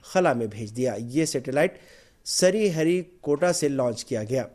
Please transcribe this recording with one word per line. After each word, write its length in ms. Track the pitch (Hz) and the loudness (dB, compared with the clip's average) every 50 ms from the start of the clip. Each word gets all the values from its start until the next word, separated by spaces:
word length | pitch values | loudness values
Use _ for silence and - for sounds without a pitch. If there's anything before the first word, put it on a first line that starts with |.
| _ | _
خلا 300 | - - 190 185 170 131 | -2 0 2 2 4 2
میں 140 | 120 117 | 2 -2
بھیج 300 | 107 101 104 107 104 107 | -4 -6 -8 -10 -10 -4
دیا۔ 180 | 120 127 123 107 101 | -2 -2 -2 -2 -4
یہ 260 | 117 117 123 151 160 | -8 -2 0 0 0
سیٹلائٹ 540 | 156 - 143 123 135 131 143 156 190 - - - - - - - _ _ _ _ | 0 -2 -4 -4 -2 0 0 0 0 -2 -6 -20 -20 -20 -20 -20 _ _ _ _
سری 500 | - - - - 185 190 220 214 202 165 | -4 0 4 4 4 4 4 2 2 2
ہری 280 | 160 156 165 175 180 175 - - _ | 2 2 2 2 0 -2 -6 -16 _
کوٹا 320 | - 147 147 143 175 180 170 | -2 -2 0 2 2 0 2
سے 160 | 170 - 147 | 2 0 0
لانچ 360 | 139 131 127 123 113 - - | 0 0 0 0 -2 -4 -6
کیا 180 | - 131 110 107 | -6 -4 -4 -4
گیا۔ 200 | 107 127 131 113 - - | -2 -2 -2 -2 -4 -10